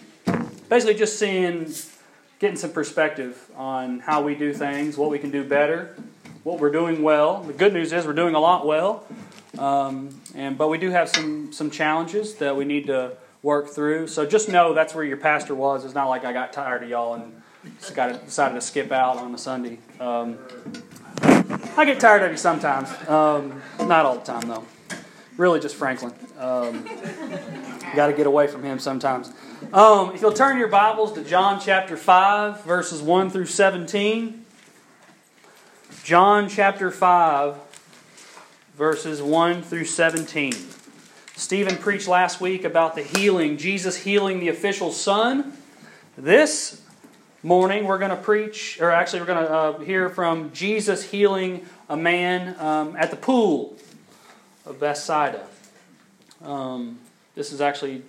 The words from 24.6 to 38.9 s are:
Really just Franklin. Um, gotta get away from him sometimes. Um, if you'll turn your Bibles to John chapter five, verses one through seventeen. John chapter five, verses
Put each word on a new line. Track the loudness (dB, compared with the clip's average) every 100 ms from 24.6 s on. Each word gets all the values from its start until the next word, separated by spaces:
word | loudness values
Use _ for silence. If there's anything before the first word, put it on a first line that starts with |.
| -12 -20 -16 -16 -16 -20 -14 0
Really | 2 2
just | 0 -4
Franklin. | -4 -4 -8 -14 -18 -10
Um, | -4 -2 -2 -6 -10 -12 -12 -10 -10 -10 -12 -14 -14 -14 -6 0
gotta | 2 2
get | 2
away | 2 2
from | -2
him | -8 -8
sometimes. | -6 -4 -2 -4 -6 -18 -20 -18 0 8
Um, | 10 8 4 0
if |
you'll | 2
turn | 4 4 2
your | 2
Bibles | 4 4 2 -2
to | -4 0
John | 2 2 2
chapter | 2 0 0 -2
five, | 6 6 6 4 0 -6 -2
verses | -2 -2 -4
one | 2 2 2
through | -2 -4
seventeen. | 2 2 2 -4 -2 0 -2 -4 -10 -20 _ -20 _ _ _ -20 _ _ _ _ -20 -20 -20 -20 -14 4
John | 6 8 6 2
chapter | 2 2 2 -4
five, | 0 4 4 4 2 0 -4 -14 -20 _ -20 -20 -20 -20 -20 -20 _ _ -2
verses | 0